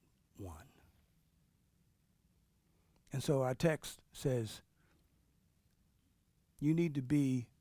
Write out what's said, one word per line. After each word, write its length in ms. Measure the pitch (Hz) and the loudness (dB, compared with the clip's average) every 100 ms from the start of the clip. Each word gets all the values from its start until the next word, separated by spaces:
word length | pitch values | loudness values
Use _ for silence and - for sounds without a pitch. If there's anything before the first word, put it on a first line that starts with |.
| _ _ _ - | _ _ _ -16
one. 300 | 92 78 - - - _ _ _ _ _ _ _ _ _ _ _ _ _ _ _ _ _ _ _ _ _ _ | -14 -14 -20 -20 -20 _ _ _ _ _ _ _ _ _ _ _ _ _ _ _ _ _ _ _ _ _ _
And 120 | 135 | -6
so 180 | - 139 | 0 2
our 140 | 127 135 | 2 2
text 460 | 170 151 - - _ | 0 0 -6 -14 _
says, 500 | - 143 123 110 - - _ _ _ _ _ _ _ _ _ _ _ _ _ _ _ _ _ _ - | -6 -2 -2 -2 -8 -20 _ _ _ _ _ _ _ _ _ _ _ _ _ _ _ _ _ _ -2
you 140 | 143 | 0
need 200 | 165 170 143 | 2 2 0
to 60 | |
be 460 | 127 147 135 127 120 _ | 0 2 4 2 -2 _